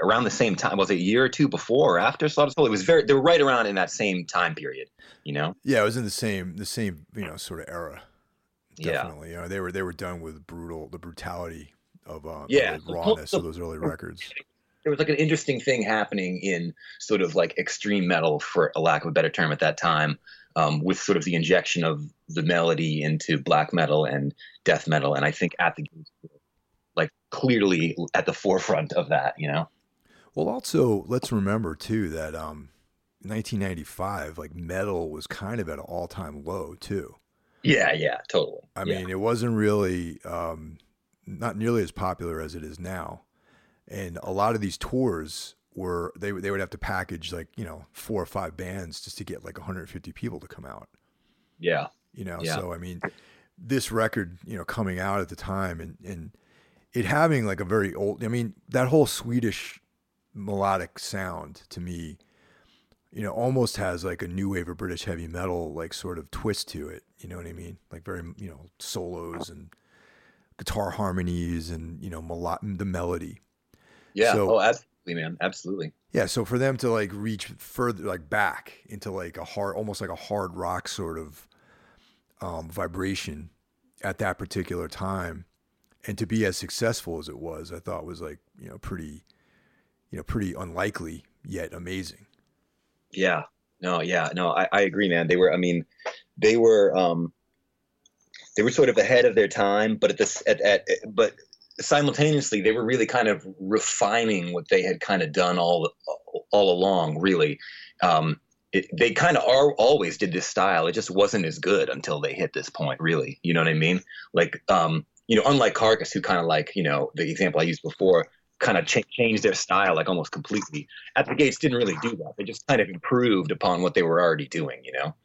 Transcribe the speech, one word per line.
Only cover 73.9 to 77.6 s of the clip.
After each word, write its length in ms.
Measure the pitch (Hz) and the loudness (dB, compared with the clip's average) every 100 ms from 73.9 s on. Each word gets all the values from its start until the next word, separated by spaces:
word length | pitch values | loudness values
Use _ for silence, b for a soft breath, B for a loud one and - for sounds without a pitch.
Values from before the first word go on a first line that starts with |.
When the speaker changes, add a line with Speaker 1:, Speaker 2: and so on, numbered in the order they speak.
| b b | b b
Speaker 1:
Yeah. 200 | 98 113 | 2 4
Speaker 2:
So 220 | 107 98 110 | 4 4 4
Speaker 1:
Oh, 40 | |
absolutely, 540 | 110 120 _ _ - | 4 2 _ _ -8
man. 240 | 85 80 87 | -6 -6 -4
Absolutely. 540 | 87 - 87 98 78 - _ | -6 -6 -8 -8 -8 -12 _
Speaker 2:
Yeah. 140 | - 98 | -2 0
So 180 | 123 | -2
for 140 | 107 123 | -2 0
them 180 | 135 127 | 0 0
to, 120 | 123 | 0
like, 220 | 113 101 | 0 -2
reach 320 | 101 107 104 - | -6 -6 -6 -10
further, 460 | 113 | -16